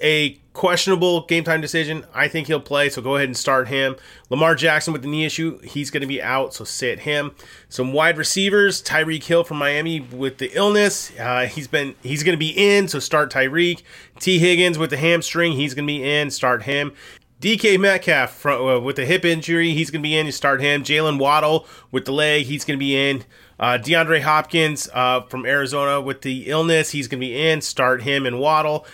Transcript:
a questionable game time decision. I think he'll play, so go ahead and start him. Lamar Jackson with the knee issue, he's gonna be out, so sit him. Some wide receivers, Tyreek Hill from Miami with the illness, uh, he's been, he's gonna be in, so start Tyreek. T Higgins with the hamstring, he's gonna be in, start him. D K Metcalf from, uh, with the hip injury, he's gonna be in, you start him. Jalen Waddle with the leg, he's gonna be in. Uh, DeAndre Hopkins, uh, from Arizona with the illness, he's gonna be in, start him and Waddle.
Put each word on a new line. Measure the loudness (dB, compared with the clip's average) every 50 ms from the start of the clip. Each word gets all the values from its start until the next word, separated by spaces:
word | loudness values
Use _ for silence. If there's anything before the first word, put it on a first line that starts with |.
a | 0 0 2 2 0 -2 -4 -8 _ _
questionable | -4 -2 0 0 2 2 2 2 2 2 4 2 2 0 0
game | 0 -2 0
time | 0 0 -2 -2
decision. | -2 -2 -2 -2 -2 -2 -6 -8 -10 -8 -2
I | -2 -2 0
think | -2 -4 -2
he'll | -2 -2 -2
play, | -2 0 0 2 2 0
so | -2 -4
go | -2 -2 0
ahead | 0 0
and | -2 -4
start | -2 0 2 2 2 2
him. | 0 -2 -2 -2 -2 -4 -6 -12 -20 -20 -20 -8 -4
Lamar | 0 2 4 4 4
Jackson | 4 2 2 2 2 0 -2
with | -4 -6
the | -6 -4
knee | -4 -2 -2
issue, | -2 -2 -4 -4 -6 -6 -8
he's | -12 -10 -8 -8 -6 -4
gonna | -4 -4 -4
be | -4 -6 -4
out, | -2 -2 0 0 -2 -4 -6
so | -10
sit | -12 -10 -8 -4 -4 -4 -4 -4
him. | -4 -4 -2 -2 -4 -6 -10 -16 -20 -20 -20 -20 -20 _
Some | -6 -4 -4 -2
wide | 0 2 2 2 2
receivers, | 0 -2 -2 0 0 0 2 4 4 4 2 0 -2
Tyreek | -4 -2 -2 0 0 -2 -4 -6 -2
Hill | 0 2 2
from | 2 0 -4
Miami | -4 -2 -2 -2 -2 -2 -4 -4 -6
with | -8 -10 -8 -6 -6 -6 -4 -6
the | -8 -4 -2
illness, | 0 2 4 4 4 4 2 0 -4 -8 -10 -10 -6
uh, | -4 -2 0 0 0
he's | -2 -4 -8 -6
been, | -4 -2 -2 -2 -4 -8 -10 -8
he's | -6 -4 0
gonna | 0 0 2
be | 2 0 -2
in, | 0 2 4 4 4 4 2
so | 0 -2 -6
start | -2 0 2 2 2 2
Tyreek. | 0 0 0 0 2 2 0 0 0 -4 -8 -18 -20 -20 -20 -20 -16 -4
T | 0 2 4 4
Higgins | 6 4 4 4 4 2 2 0
with | -2 -2
the | -2
hamstring, | 0 2 2 2 2 0 -2 -2 0 0 0 0
he's | 0 -2 -2 -4
gonna | -4 -4 -4
be | -4 -4 -2
in, | 0 0 0 0 -2
start | -2 -2 0 0 0 0
him. | -2 -2 -2 -2 -4 -4 -8 -14 -20 -20 -20 -20 _ _ _ -2
D | 0 0 2
K | 4 4 4 4
Metcalf | 4 4 4 2 2 2 2 2 2 0 -2
from, | -6 -4 -2 0 0 2 2
uh, | 2 2 2
with | 0 -2 -4
the | -2 0
hip | 0 0 2 2
injury, | 0 0 0 -2 0 0 2 2 2 0
he's | 0 -2 -2
gonna | -4 -4
be | -2 0 0
in, | 0 0
you | -2
start | -4 -2 0 0 0 2
him. | 2 2 0 0 0
Jalen | 0 0 2 2 2 2 2
Waddle | 2 2 4 4 4 2 2 0 -2 -6 -18 -20 -10 _
with | -6 -4 -4
the | -2
leg, | 0 0 2 2 2 2 0
he's | -2 -6 -6 -4
gonna | -4 -4 -2
be | -2 0 0
in. | 0 0 0 -2 -4 -6 -14 -20 -20 -20 -20 _ -2
Uh, | 0 0 0 0
DeAndre | 0 2 2 4 4 4 2 2
Hopkins, | 2 2 2 2 2 0 0 0 0 0 -2 -4 -8 -6 -2
uh, | 0 0 2 0 0
from | -2 -6 -8 -6 -2
Arizona | 0 0 0 0 -2 -2 -2 0 0 0 -2
with | -2 -4 -8 -6
the | -6 -6 -6 -6 -4 -2
illness, | -2 0 0 2 2 0 0 -2
he's | -4 -8 -6 -6
gonna | -6 -6
be | -6 -6 -4 -2 0 0
in, | 0 0
start | -4 -4 -2 0 2 2 2 0
him | 0 -2 -2 -2 -2
and | -2 -2 -2
Waddle. | 0 2 2 2 0 0 -2 -4 -6 -12